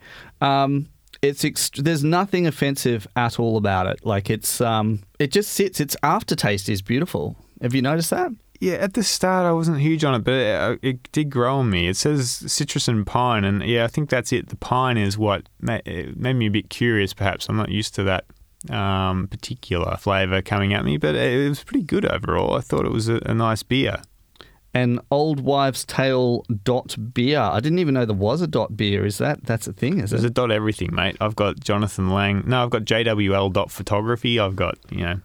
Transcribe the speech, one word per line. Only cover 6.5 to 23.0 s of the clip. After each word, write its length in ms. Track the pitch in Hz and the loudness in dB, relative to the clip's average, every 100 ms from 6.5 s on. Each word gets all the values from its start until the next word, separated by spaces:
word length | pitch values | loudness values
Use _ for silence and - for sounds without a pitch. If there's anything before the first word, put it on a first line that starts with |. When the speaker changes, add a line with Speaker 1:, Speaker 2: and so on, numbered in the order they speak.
| 101 107 | 0 -2
Speaker 1:
is 140 | 98 | -4
beautiful. 560 | 98 123 170 - 76 - - - | 0 -2 0 -4 -6 -8 -16 -8
Have 120 | 123 | -2
you 80 | 131 | 0
noticed 280 | 127 165 165 | 2 0 0
that? 220 | - - 226 _ - | -2 -2 -6 _ -6
Speaker 2:
Yeah, 140 | 185 | -2
at 200 | 170 196 | 0 -2
the 100 | 233 | 0
start 420 | 196 - 185 185 175 | 0 0 2 2 2
I 60 | |
wasn't 280 | 165 165 151 | 2 2 2
huge 240 | 147 160 | 2 2
on 120 | 151 127 | 2 2
it, 80 | |
but 100 | 123 | 2
it, 220 | 131 107 90 | 2 2 2
uh, 200 | 98 120 | 0 0
it 300 | 135 127 - | -2 -4 -4
did 180 | - 147 | -2 0
grow 280 | 127 120 135 | 0 2 2
on 100 | 123 | 2
me. 180 | 90 87 | 2 2
It 80 | 98 | 0
says 320 | - 147 120 | 0 0 0
citrus 580 | - - - 147 143 - | -4 -6 -4 -2 -2 0
and 180 | 113 98 | 0 0
pine, 360 | 120 123 110 98 | 0 2 2 2
and 180 | 101 | 0
yeah, 200 | 98 117 117 | 0 0 0
I 20 | |
think 220 | - 147 | -2 0
that's 220 | 127 120 | 0 0
it. 160 | 120 - | -2 -2
The 60 | - | -10
pine 400 | - 123 131 117 | -2 0 2 2
is 200 | 101 104 | 0 2
what 260 | 107 95 - _ | 0 0 -4 _
ma-, 180 | 117 113 - | -4 -4 -6
it 320 | 87 67 - | -8 -8 -6
made 160 | 123 | -2
me 140 | 127 110 | 0 2
a 40 | |
bit 180 | 101 - | 0 -2
curious, 440 | - 120 110 98 | -2 2 2 0
perhaps. 340 | - 98 - - | 0 -2 -2 -4
I'm 100 | 107 | -2
not 120 | 104 | -2
used 260 | 101 107 - | -2 -4 -2
to 80 | |
that, 220 | 98 92 - - - _ - | 0 0 -4 -18 -20 _ -8
um, 540 | 117 98 95 95 92 98 | -4 -2 0 0 -2 -4
particular 680 | 110 - 120 - 87 87 90 | -8 -10 -12 -4 -2 -2 -2
flavour 440 | - 98 92 95 | 0 0 2 0
coming 320 | 95 101 98 | 0 0 2
at 100 | 101 127 | 0 0
me, 120 | 147 | 0
but 180 | 151 147 | 0 0
it, 240 | 127 123 143 | 0 2 0
it 40 | |
was 140 | 147 | -2
pretty 200 | - 269 160 | -4 -4 0
good 200 | 190 - | 0 0
overall. 500 | - 101 85 - - | -2 -2 0 0 0
I 60 | |
thought 240 | - 143 - | -2 -2 0
it 60 | |
was 160 | 117 | -2